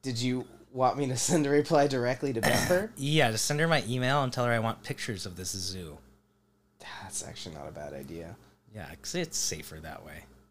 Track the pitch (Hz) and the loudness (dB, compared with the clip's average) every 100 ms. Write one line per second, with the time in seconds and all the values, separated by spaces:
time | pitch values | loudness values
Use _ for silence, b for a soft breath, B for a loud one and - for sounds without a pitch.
0 | 135 120 127 127 - - - 131 127 131 | -4 -2 0 0 -4 -14 -14 2 2 2
1 | 139 127 - 170 143 147 147 160 143 135 | 0 0 2 4 6 4 6 6 6 4
2 | 120 131 143 131 113 - - 180 214 - | 0 0 0 2 2 2 4 2 2 -4
3 | 139 156 127 110 - 147 165 156 101 127 | 2 4 4 4 2 2 4 2 2 0
4 | 127 143 131 120 120 117 113 110 - 135 | 2 2 2 2 2 4 2 -2 -8 -8
5 | - 101 98 87 92 101 92 95 85 71 | -6 -6 -8 -8 -8 -6 -6 -8 -10 -14
6 | - _ _ _ _ _ _ _ - - | -20 _ _ _ _ _ _ _ -16 -14
7 | 101 - 82 82 - 78 73 78 73 69 | -10 -8 -8 -10 -12 -10 -12 -10 -10 -10
8 | 69 82 82 104 b b _ 107 80 - | -10 -12 -12 -16 b b _ -14 -14 -12
9 | - 175 160 - - 80 76 80 78 - | -8 -6 -4 -2 -4 -4 -10 -14 -12 -14
10 | - 78 - - _ | -14 -18 -18 -20 _